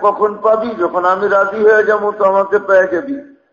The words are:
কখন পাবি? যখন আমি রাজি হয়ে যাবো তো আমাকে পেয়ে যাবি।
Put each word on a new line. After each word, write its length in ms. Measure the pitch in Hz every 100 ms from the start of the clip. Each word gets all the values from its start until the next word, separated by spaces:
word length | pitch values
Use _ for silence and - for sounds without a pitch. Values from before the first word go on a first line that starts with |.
কখন 360 | 202 202 214 202
পাবি? 280 | 220 220 240
যখন 340 | 202 170 180
আমি 240 | 180 190 202
রাজি 400 | 196 196 214 214
হয়ে 160 | 220
যাবো 280 | 208 214 208
তো 120 | 208
আমাকে 340 | 196 196 196 202
পেয়ে 300 | 196 190 190
যাবি। 480 | 170 269 277 - _ _